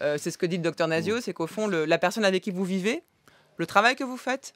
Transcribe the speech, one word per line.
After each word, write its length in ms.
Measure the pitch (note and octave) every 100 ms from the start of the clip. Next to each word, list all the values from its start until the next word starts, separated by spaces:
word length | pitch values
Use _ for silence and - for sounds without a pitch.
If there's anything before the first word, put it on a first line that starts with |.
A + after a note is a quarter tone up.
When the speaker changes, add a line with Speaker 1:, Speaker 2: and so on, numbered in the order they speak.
Speaker 1:
euh, 160 | D3 D3
c'est 120 | F3
ce 60 | -
que 80 | F3
dit 120 | F3+
le 40 |
docteur 260 | D#3+ D#3 D#3+
Nazio, 280 | D#3+ E3 A#3
Speaker 2:
Mm. 40 |
Speaker 1:
c'est 100 | A3
qu'au 140 | E3+ D#3+
fond, 200 | G#3+ G#3+
le, 200 | E3+ D#3
la 100 | E3+
personne 280 | F3 A3+ G3+
avec 160 | F#3
qui 60 | G#3
vous 140 | F3+
vivez, 380 | F#3 F#3+ G3 D#4+ - _ _ _ _ -
le 80 | E3+
travail 300 | G3+ A3+ B3+
que 80 |
vous 140 | B3+ B3+
faites, 340 | B3+ C4+ -